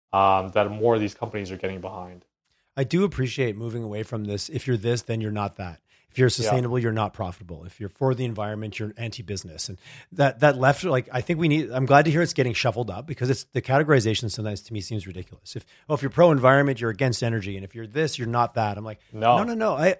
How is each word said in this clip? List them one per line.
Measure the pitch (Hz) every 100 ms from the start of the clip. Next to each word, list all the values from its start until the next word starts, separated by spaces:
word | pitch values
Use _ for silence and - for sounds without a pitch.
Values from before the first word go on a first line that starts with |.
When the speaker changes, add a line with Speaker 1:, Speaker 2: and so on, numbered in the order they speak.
| _
Speaker 1:
um, | 98 98 95 92
that | 107 101
more | 107 117
of | 113
these | 101
companies | - 113 107 92
are | 92
getting | 95 95
behind. | 95 98 90 90 _ _ _ _ _ -
Speaker 2:
I |
do | 135 170
appreciate | 196 131 127 139 123 104
moving | 117 117
away | 110 107
from | 110 113
this, | 104 101 -
"If | 131 131
you're | 117
this, | 117 120
then | - 113
you're | 107
not | 104 101 -
that." | 90 80 _ _ _
If | -
you're | 127
Speaker 1:
Yeah. |
Speaker 2:
sustainable, | - 107 127 123 127
you're | 117
not | 110 101
profitable. | - 92 - 87 80
If | 90 -
you're | 101
for | - 135
the | 127
environment, | 123 107 104 107 110 104
you're | 104 107
anti-business. | 113 - 95 98 87 78 -
And | 92 - - -
that, | - 139 117
that | 147 131
left, | 131 143
like, | 185 127 -
I | 127
think | - 160
we | 165
need, | 156 113
I'm | 127 131
glad | 143
to | 156
hear | 151
it's | 165
getting | - 123
shuffled | 107 120 107 110
up, | 92 156
because | - 127
it's, | 131 -
the | 123
categorization | - 139 151 139 110 107 110
sometimes | 113 107 101
to | -
me | 107
seems | 92 110 92
ridiculous. | 90 - 110 - 110
If, | - _ -
"Oh, |
if | 147
you're | 139
pro-environment, | 151 175 143 127 139 139 127
you're | 117
against | 98 131 104
energy. | 120 113 95 95
And |
if | 98
you're | 113 110
this, | 139 156 -
you're | 117
not | 120 117
that." | 117 107 101
I'm |
like, | 110 107 _
Speaker 1:
No. | 110 113 123
Speaker 2:
"No, |
no, | 233
no." | 226 220
I, | 139 180